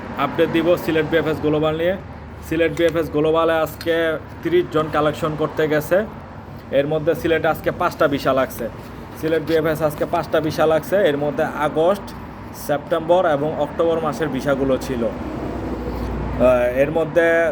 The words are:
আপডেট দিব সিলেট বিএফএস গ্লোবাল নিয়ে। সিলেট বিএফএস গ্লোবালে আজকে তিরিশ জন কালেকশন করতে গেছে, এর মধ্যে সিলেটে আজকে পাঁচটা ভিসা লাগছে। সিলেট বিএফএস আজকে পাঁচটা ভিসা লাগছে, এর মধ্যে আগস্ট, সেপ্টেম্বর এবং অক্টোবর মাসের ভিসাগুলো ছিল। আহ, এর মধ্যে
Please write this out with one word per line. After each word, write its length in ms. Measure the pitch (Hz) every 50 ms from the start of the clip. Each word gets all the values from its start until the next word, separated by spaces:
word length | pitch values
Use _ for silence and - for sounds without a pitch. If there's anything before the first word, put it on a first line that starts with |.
| - - -
আপডেট 320 | - 139 135 - - 165 151
দিব 160 | 151 165 156 170 180
সিলেট 300 | 156 - - 160 160 156 143
বিএফএস 280 | 165 160 147 156 156 -
গ্লোবাল 340 | 147 151 151 151 151 156 156
নিয়ে। 180 | 160 165 175 196 190 - - - - - - - - -
সিলেট 300 | - 160 165 165 160 151
বিএফএস 320 | 143 170 165 151 170 156 -
গ্লোবালে 460 | - 147 147 156 160 165 165 165 165 160
আজকে 340 | 160 151 - - - 170 165 165 165 165 156 143 - - -
তিরিশ 280 | - - 165 165 180 175 -
জন 140 | - 151 156 156 151
কালেকশন 380 | 151 147 151 147 - 170 156 151
করতে 280 | 147 156 151 - - 156
গেছে, 300 | 147 156 151 147 - 175 190 220 208 - - - - - - - - - - - -
এর 160 | 127 135 139
মধ্যে 260 | 147 156 156 151 165 160
সিলেটে 320 | 160 - 165 160 156 156
আজকে 240 | 160 151 151 - 170
পাঁচটা 340 | 147 - 180 165 - - 175
ভিসা 260 | 143 143 131 - 143 131
লাগছে। 320 | 135 127 117 - - 120 107 - - - - - - - - -
সিলেট 280 | - 151 160 160 160 151
বিএফএস 340 | 139 165 160 151 165 156 147
আজকে 240 | 160 151 151 - 170
পাঁচটা 320 | - - 170 151 - - 160
ভিসা 240 | 151 156 147 - 156
লাগছে, 300 | 156 160 156 151 - 180 196 202
এর 100 | 160 139
মধ্যে 280 | 143 147 147 139 - 156 139 - 139
আগস্ট, 480 | 151 151 131 151 160 175 202 196 - - - - - - - - - - - - -
সেপ্টেম্বর 600 | - 143 143 143 - 170 165 160 160 175 185 185 170
এবং 180 | 151 139 143 156 160 123
অক্টোবর 380 | 175 180 - - 165 165 165 165
মাসের 280 | 160 151 135 - 160 147
ভিসাগুলো 460 | 131 131 120 143 139 127 135 135 131
ছিল। 240 | 120 - - 131 120 117
আহ, 80 | 107 - - - - - - - - - - - - - - - - - - - - - - - - - - 123 127 127 123 123 123 123
এর 160 | 131 143 147
মধ্যে 340 | 156 165 160 151 147 170 165 165 165 165 170 160